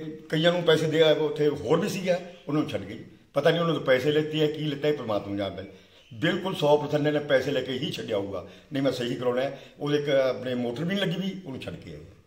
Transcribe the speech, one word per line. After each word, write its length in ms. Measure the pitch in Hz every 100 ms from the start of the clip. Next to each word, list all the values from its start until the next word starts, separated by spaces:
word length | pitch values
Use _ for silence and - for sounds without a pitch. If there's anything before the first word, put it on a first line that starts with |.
| - - -
ਕਈਆਂ 220 | 160 170
ਨੂੰ 120 | 175
ਪੈਸੇ 240 | 160 156 160
ਦੇ 140 | 151
ਆਏ, 140 | 160 151
ਉੱਥੇ 320 | 151 147 151
ਹੋਰ 320 | 139 110 165
ਵੀ 100 | 196
ਸੀਗਾ, 300 | 196 180 175 - - -
ਉਹਨਾਂ 140 | 151
ਨੂੰ 100 | 139
ਛੱਡ 100 | 101
ਗਏ। 220 | 92 110 - - _
ਪਤਾ 160 | 143 165
ਨਹੀਂ 120 | 165
ਉਹਨਾਂ 120 | 170
ਤੋਂ 80 | 143
ਪੈਸੇ 300 | 135 127 143
ਲਿੱਤੇ 320 | 151 151 156
ਆ, 40 | 151
ਕੀ 160 | 143
ਲਿੱਤਾ, 240 | 151 139 151
ਇਹ 100 | 147
ਪ੍ਰਮਾਤਮਾ 300 | 113 104 98
ਨੂੰ 100 | 101
ਜਾਣਦਾ 240 | 98 92
ਜੀ। 80 | 95 - - - -
ਬਿਲਕੁਲ 420 | 113 160 185 190 175
ਸੌ 280 | 147 147
percent 240 | 139 147 147
ਇਹਨੇ 120 | 147
ਪੈਸੇ 320 | 143 135 127
ਲੈ 100 | 131
ਕੇ 100 | 123
ਹੀ 200 | 127 165
ਛੱਡਿਆ 260 | - - 104
ਹੋਊਗਾ, 300 | 98 95 85 - -
ਨਹੀਂ 100 | 139
ਮੈਂ 80 | 139
ਸਹੀ 240 | 123 120 123
ਕਰਾਉਣਾ 260 | 127 123
ਹੈ। 200 | 135 - - -
ਉਹਦੇ 180 | 143 147
ਇੱਕ 120 | 143
ਆਪਣੇ 460 | 135 131 123 123 123
ਮੋਟਰ 280 | 120 123
ਵੀ 120 | 170 196
ਨਹੀਂ 20 |
ਲੱਗੀ 240 | 190 185
ਵੀ, 200 | 190 - -
ਉਹਨੂੰ 160 | 127
ਛੱਡ 140 | - 85
ਕੇ 160 | 90
ਆਏ। 100 | 76 76 -